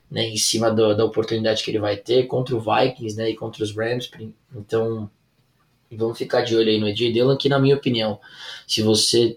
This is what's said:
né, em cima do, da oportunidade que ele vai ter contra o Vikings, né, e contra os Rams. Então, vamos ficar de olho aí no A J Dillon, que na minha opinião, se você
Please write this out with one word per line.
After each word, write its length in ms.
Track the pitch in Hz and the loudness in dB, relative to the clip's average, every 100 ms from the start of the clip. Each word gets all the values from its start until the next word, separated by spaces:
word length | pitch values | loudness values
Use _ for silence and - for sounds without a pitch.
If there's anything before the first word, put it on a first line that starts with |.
| - | -10
né, 180 | 110 113 | -6 -4
em 100 | 110 | -2
cima 320 | - 110 113 | -2 0 2
do, 260 | 110 110 104 | 4 2 4
da 80 | |
oportunidade 600 | 110 110 110 113 110 110 | 0 0 -2 0 0 0
que 80 | - | -2
ele 80 | 107 | -2
vai 180 | 104 101 | -2 -4
ter 300 | - 127 127 | 0 0 2
contra 280 | 127 127 120 | -2 -2 -2
o 40 | |
Vikings, 580 | 107 113 131 - 113 104 | 0 2 0 -2 -8 -4
né, 140 | 113 | -4
e 40 | 110 | -4
contra 280 | 113 113 | -8 -6
os 120 | 107 104 | -6 -4
Rams. 340 | 113 123 - - 110 - _ 113 | -4 -4 -8 -14 -16 -18 _ -16
Então, 540 | 101 113 113 113 101 _ _ _ _ _ _ _ - | -4 -2 -2 -4 -8 _ _ _ _ _ _ _ -14
vamos 240 | 110 113 117 | -4 -4 -4
ficar 260 | - 123 | -2 0
de 140 | 117 113 | 2 2
olho 140 | 110 | 4
aí 100 | 107 | 2
no 60 | 107 | 0
A 80 | |
J 180 | 104 117 | 0 0
Dillon, 240 | 113 127 135 | 2 2 2
que 120 | 139 | 2
na 80 | 139 | 4
minha 180 | 135 139 | 4 2
opinião, 440 | 135 117 110 101 - - - - - | 2 0 -2 -4 -10 -20 -18 -14 -4
se 160 | 117 | 0
você 520 | 107 107 - 117 117 | 4 4 4 4 2